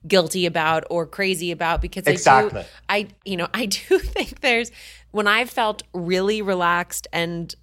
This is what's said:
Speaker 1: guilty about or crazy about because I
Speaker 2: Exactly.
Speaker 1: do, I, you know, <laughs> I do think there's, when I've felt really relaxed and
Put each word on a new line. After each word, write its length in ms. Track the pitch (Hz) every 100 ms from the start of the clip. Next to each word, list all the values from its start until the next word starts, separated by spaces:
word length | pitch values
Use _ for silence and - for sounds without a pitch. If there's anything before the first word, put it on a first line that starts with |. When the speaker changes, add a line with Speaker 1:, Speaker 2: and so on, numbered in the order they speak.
| 160
Speaker 1:
guilty 380 | 190 160 185 175
about 380 | 165 156 160 -
or 160 | 170
crazy 460 | 160 - 190 180 175
about 320 | 165 165 160
because 240 | 170 190 -
I 60 |
Speaker 2:
Exactly. 500 | - 151 131 143 101
Speaker 1:
do, 60 | - - -
I, 200 | 202 202 - -
you 100 | 185
know, 120 | 175
<laughs> 40 |
I 120 | 208 226
do 320 | - - 370
think 420 | - 403 - -
there's, 300 | 277 233 233 - - - -
when 180 | 208 202
I've 220 | 214 240
felt 320 | - 220 208 -
really 480 | 180 170 185 196 214
relaxed 680 | 202 185 175 175 180 - -
and 420 | 165 170 170 170 -